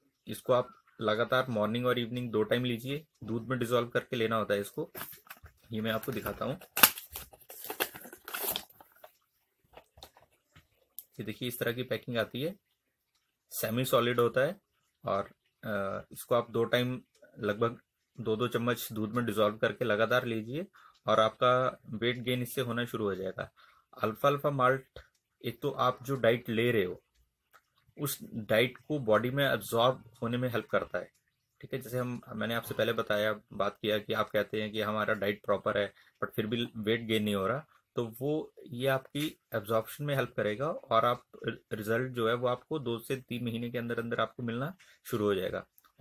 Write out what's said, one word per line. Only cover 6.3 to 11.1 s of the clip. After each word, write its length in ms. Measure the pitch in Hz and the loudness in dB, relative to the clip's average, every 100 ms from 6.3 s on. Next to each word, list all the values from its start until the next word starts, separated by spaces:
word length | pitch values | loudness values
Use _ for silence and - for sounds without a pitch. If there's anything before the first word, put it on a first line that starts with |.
| 98 110 | -4 -4
हूँ, 120 | 147 - - - - - - - - - - - - - - - - - - - - - - - _ - _ _ _ _ _ _ - _ - - _ _ _ _ - _ _ _ - - | -6 -6 4 4 4 -14 -16 -16 -20 -20 -16 -12 -6 -6 -8 -18 -18 -12 -8 -4 -6 -8 -20 -20 _ -20 _ _ _ _ _ _ -20 _ -20 -20 _ _ _ _ -20 _ _ _ -20 -20